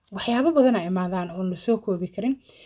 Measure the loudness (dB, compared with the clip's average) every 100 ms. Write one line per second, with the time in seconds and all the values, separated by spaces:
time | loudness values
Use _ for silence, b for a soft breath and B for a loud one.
0 | _ -8 -2 2 4 6 4 4 0 -2
1 | -2 -2 -4 -4 -4 -4 -2 -2 0 -4
2 | -4 -4 -4 -4 B B